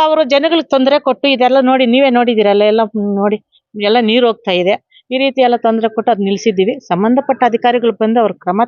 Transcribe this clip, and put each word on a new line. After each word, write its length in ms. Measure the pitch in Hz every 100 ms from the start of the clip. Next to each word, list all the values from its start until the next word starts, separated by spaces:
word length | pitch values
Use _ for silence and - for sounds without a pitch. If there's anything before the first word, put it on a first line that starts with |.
ಅವರು 200 | 311 311
ಜನಗಳಿಗೆ 460 | 269 277 320 330 -
ತೊಂದರೆ 300 | 269 262 285
ಕೊಟ್ಟು 280 | 277 254 277
ಇದೆಲ್ಲ 300 | 254 247 269
ನೋಡಿ, 240 | 254 262 247
ನೀವೇ 240 | 247 277
ನೋಡಿದ್ದೀರಲ್ಲ, 540 | 240 240 220 208 202
ಎಲ್ಲ 180 | 208 220 220 214 202 196
ನೋಡಿ, 220 | 202 208 _ _ _ 208
ಎಲ್ಲ 220 | 202 240
ನೀರು 260 | 220 233 240
ಹೋಗ್ತಾ 240 | 214 208
ಇದೆ. 220 | 180 180 208 _ _ -
ಈ 60 | 262
ರೀತಿ 240 | 269 262
ಎಲ್ಲ 140 | 247 240
ತೊಂದರೆ 320 | 226 226 220
ಕೊಟ್ಟು 220 | 220 196
ಅದ್ 80 | 185
ನಿಲ್ಸಿದ್ದೀವಿ. 540 | 196 196 226 185 190 277
ಸಂಬಂಧಪಟ್ಟ 640 | - 175 220 254 269 254
ಅಧಿಕಾರಿಗಳು 480 | 240 226 240 240 233
ಬಂದು 280 | 202 220 240
ಅವ್ರ 120 | 214
ಕ್ರಮ 300 | - 180 196